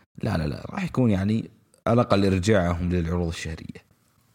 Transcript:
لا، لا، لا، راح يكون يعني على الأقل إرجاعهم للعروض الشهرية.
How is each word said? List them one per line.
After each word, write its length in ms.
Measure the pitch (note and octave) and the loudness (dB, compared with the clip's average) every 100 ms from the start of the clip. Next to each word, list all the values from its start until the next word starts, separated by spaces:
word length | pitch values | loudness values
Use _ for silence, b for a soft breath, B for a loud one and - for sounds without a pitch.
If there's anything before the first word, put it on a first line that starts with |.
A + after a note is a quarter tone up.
| b - | b -8
لا، 140 | - F2+ | -4 -2
لا، 100 | D#2 | -4
لا، 200 | - - | -6 -10
راح 140 | - | -8
يكون 260 | F3+ - A#2+ | -4 0 2
يعني 400 | F#2+ G2 A2 - _ _ _ - | 2 0 -2 -4 _ _ _ 2
على 80 | |
الأقل 320 | A#2+ A2+ G2 G2 | 2 4 4 4
إرجاعهم 680 | F#2+ F#2 G#2 F2 E2+ F2 | 2 4 4 4 0 0
للعروض 360 | F2+ E2 F2 E2+ | 0 0 -2 -2
الشهرية. 560 | E2 D#2+ D#2+ - - _ _ _ _ _ | -4 -8 -10 -14 -18 _ _ _ _ _